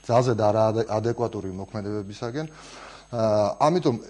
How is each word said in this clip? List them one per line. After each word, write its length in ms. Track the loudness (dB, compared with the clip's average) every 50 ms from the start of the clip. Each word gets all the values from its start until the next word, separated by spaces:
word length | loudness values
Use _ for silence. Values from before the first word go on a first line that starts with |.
| -2
ძალზედ 320 | 2 4 4 4 4 2 2
არაადე-, 480 | 2 4 4 4 4 2 2 0 -2
ადეკვატური 640 | -2 -2 -2 -2 -2 -2 -2 -4 -4 -4 -6 -8 -8
მოქმედებებისაკენ. 960 | -10 -10 -10 -10 -8 -8 -8 -6 -6 -8 -8 -10 -10 -10 -8 -8 -6 -8 -8
აა, 1120 | -10 -12 -18 -20 -20 -20 -20 -20 -20 -20 -20 -16 -8 -4 0 2 2 4 4 2 2 2 2
ამიტომ 380 | 2 2 4 2 2 2 0 0 -4 -10